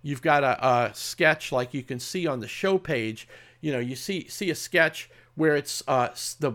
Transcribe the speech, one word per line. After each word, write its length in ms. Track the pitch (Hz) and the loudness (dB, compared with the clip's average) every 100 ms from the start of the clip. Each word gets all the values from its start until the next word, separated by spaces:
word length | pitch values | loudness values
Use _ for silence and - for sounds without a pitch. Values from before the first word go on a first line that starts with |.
you've 220 | 147 139 | -6 -2
got 200 | 165 147 | 4 4
a, 220 | 139 - 131 | 4 4 4
a 240 | 123 113 - | 4 2 -4
sketch 560 | - - 156 156 - | -10 2 4 4 0
like 200 | 131 127 | -2 -2
you 120 | 139 | -6
can 160 | 120 123 | -8 -10
see 260 | - 190 165 | -6 -4 -2
on 140 | 131 | -4
the 80 | 110 | -8
show 320 | - 190 190 | -2 2 2
page. 480 | 185 135 110 113 - - - _ | 0 -2 -2 -6 -14 -20 -20 _
You 120 | 156 | -4
know, 60 | 131 | -2
you 160 | 123 127 | -4 -6
see, 320 | - 185 - | -4 -6 -6
see 220 | - 190 | -4 -4
a 60 | 147 | -4
sketch 560 | - 175 160 - - - _ - | 0 2 2 0 -16 -20 _ 0
where 200 | 160 147 | 2 2
it's, 280 | - - - | -2 -8 0
uh, 200 | 131 120 | 2 2
s-, 240 | - - | -4 -10
the, 200 | - 147 | -4 -4